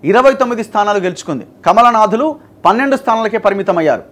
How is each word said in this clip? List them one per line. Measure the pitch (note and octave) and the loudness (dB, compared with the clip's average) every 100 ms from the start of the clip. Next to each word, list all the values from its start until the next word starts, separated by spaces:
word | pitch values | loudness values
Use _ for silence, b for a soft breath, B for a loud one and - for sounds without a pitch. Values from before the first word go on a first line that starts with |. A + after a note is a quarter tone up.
ఇరవై | D3 A3 C4+ | 2 2 2
తొమ్మిది | C4+ B3 A#3 | 2 -4 -4
స్థానాలు | A3+ G#3+ G#3 G#3 | -6 -2 -2 -2
గెలుచుకుంది. | F#3 E3+ - C#3 - _ E3+ | -4 -8 -10 -10 -12 _ 2
కమలనాథులు | G3+ A#3+ A3+ G#3+ A3 D4+ C#4+ B _ E3+ | 4 4 4 0 0 -4 -6 B _ 0
పన్నెండు | G#3+ C#4 C4+ | 0 -2 -2
స్థానాలకే | - A3+ A3 A3 | -2 -2 -2 -2
పరిమితమయ్యారు. | G#3 G3 F#3+ E3+ D#3 A2 - | -2 -2 -2 0 0 -2 -6